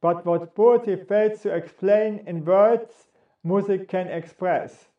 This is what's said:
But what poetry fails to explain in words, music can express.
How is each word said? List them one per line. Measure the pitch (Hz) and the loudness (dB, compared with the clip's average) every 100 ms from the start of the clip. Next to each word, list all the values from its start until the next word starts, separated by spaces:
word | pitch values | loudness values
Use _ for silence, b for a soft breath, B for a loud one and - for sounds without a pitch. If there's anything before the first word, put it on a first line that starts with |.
But | 165 170 175 | 0 -2 -2
what | 170 170 - | -2 -4 2
poetry | 226 240 233 185 | 4 4 0 -6
fails | - 208 214 214 | -2 0 0 -2
to | 202 | -6
explain | 170 - _ 185 208 214 208 - | -6 -8 _ 0 2 0 -6 -8
in | 170 156 | -8 0
words, | 190 208 233 220 _ _ _ _ _ | 4 4 4 -4 _ _ _ _ _
music | 165 190 196 190 190 | -4 -2 0 -4 -4
can | 190 180 | -6 -6
express. | 165 165 _ 185 151 139 - _ | -8 -10 _ -2 -2 -4 -14 _